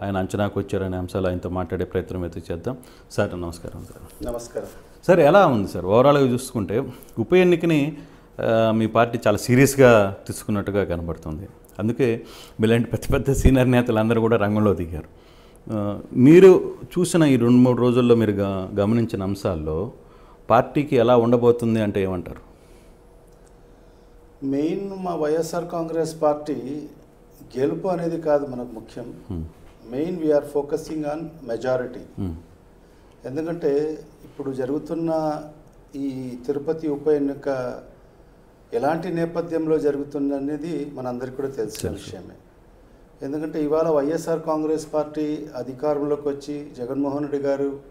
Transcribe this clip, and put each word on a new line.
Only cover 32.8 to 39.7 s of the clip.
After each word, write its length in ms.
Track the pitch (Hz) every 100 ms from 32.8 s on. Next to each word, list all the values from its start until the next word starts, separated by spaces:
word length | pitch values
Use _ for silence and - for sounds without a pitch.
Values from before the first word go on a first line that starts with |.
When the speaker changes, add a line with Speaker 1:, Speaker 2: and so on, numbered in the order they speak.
| - - - - 131
Speaker 2:
ఎందుకంటే 760 | 147 165 170 151 139 151 156 - -
ఇప్పుడు 280 | - - 135
జరుగుతున్న 880 | 127 123 147 151 165 165 160 156 151 - - - - - 139
ఈ 420 | 139 131 127 120 -
తిరుపతి 400 | 139 143 160 156
ఉప 200 | 143 156
ఎన్నిక 720 | 147 139 135 143 135 123 120 - - - _ - - - _ -
ఎలాంటి 400 | 117 139 165 180
నేపథ్యంలో 680 | 165 170 170 165 160 156